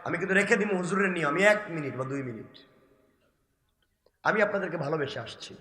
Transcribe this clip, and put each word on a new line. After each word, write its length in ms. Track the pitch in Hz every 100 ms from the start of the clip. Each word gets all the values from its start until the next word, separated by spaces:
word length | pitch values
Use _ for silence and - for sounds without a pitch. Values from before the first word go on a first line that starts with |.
আমি 140 | 127 170
কিন্তু 160 | 185
রেখে 220 | 190 196 226
দিব 200 | 208 185
হুজুরের 320 | 175 196 196
নিয়ম, 200 | 180 147
আমি 140 | 147
এক 180 | 202 208 -
মিনিট 280 | 165 139 123
বা 80 |
দুই 180 | 131 139
মিনিট। 360 | 127 110 95 - - _ _ _ _ _ _ _ _ _ _ _ _ _ _ _
আমি 200 | 147 208
আপনাদেরকে 340 | 208 202 180 165
ভালোবেসে 440 | 143 160 139 127
আসছি 340 | 113 - - -